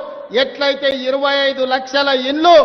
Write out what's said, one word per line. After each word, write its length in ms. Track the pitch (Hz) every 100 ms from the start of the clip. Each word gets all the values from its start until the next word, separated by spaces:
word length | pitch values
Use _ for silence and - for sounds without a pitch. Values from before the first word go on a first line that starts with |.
| - - - 214
ఎట్లయితే 640 | 269 277 277 277 277 269
ఇరవై 360 | 254 277 277
ఐదు 320 | 277 277 269 262
లక్షల 420 | 262 262 277 277
ఇండ్లు 560 | 262 254 302 339 339